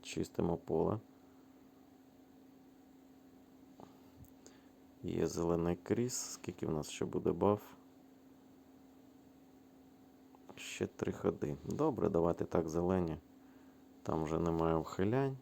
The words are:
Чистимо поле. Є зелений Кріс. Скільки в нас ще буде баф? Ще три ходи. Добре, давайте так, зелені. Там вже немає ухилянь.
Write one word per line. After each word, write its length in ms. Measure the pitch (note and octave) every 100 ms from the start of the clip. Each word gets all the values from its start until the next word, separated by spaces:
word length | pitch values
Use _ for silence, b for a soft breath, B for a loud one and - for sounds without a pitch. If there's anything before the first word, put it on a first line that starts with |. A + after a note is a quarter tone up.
Чистимо 540 | - - E2+ - E2+ E2+
поле. 420 | - E2 E2+ G#2+ - B B B B B - - - - - - - - - - - - - - - - - - - - - - - - - - - - B B B B B -
Є 240 | F2+ E2+ E2+
зелений 500 | E2+ E2+ E2+ E2+ F2
Кріс. 380 | - G#2+ B2
Скільки 520 | - - - - - -
в 40 |
нас 200 | D#2 D2
ще 140 | -
буде 280 | - - -
баф? 300 | E2 F#2+ G#2 - - - - - - - - - - - - - - - - - - - - - - - - - - - - - -
Ще 300 | - - G2+
три 260 | - -
ходи. 440 | - F#2+ - - C#2+
Добре, 440 | - - D#3 G#2+ F2
давайте 360 | E2 E2+ E2+
так, 240 | G2 F2+ D#2+
зелені. 480 | D#2+ F2 F#2 E2+ D#2 - B B B B B B -
Там 220 | - D#2+
вже 140 | D#2 E2
немає 360 | E2+ E2 E2
ухилянь. 600 | E2 D2 - G2 B2+ C#3 C3+